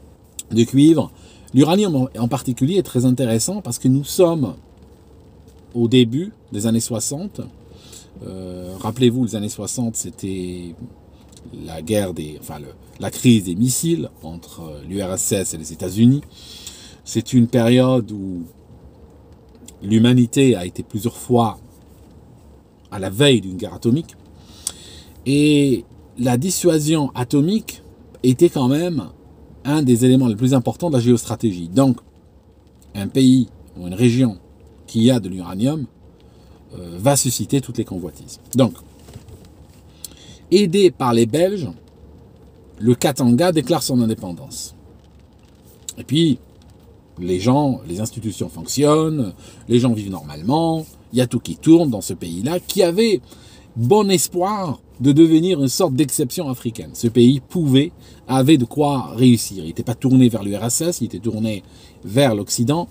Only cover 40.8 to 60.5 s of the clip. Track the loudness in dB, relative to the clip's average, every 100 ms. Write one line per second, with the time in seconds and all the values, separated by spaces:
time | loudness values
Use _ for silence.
40.8 | 2 2 0 2 2 0 -2 -2 -8 -12
41.8 | -20 -20 -20 -20 -20 -20 -20 -20 -20 -4
42.8 | 0 2 0 0 2 4 2 0 0 -2
43.8 | 0 -2 0 -2 -8 -14 -16 -16 -16 -20
44.8 | -20 -20 _ -20 -20 _ _ _ -20 -20
45.8 | -18 -16 -4 0 2 0 -6 -20 -20 -20
46.8 | -20 -20 _ -12 -6 -2 0 2 0 -4
47.8 | -8 -8 -8 -8 -10 -8 -10 -10 -8 0
48.8 | 2 4 2 -2 -6 -8 -20 -20 0 2
49.8 | 2 -2 -4 -10 -12 -8 -2 0 0 -2
50.8 | -6 -18 -6 -2 0 -2 -6 -2 6 6
51.8 | 6 -2 -8 -10 -8 -6 -4 -4 -4 0
52.8 | 0 2 2 0 -4 -20 -20 -20 -14 -4
53.8 | 4 4 4 0 0 -2 -2 -2 -4 -8
54.8 | _ -2 2 6 6 6 2 0 -2 0
55.8 | 0 0 -2 -2 -4 -4 -6 -6 -8 -10
56.8 | -14 -4 0 6 6 4 -2 -4 2 2
57.8 | 2 -6 -20 -20 -4 0 4 4 2 -2
58.8 | -2 -2 -6 2 4 4 0 -10 -10 -10
59.8 | -8 -4 2 6 4 2 -6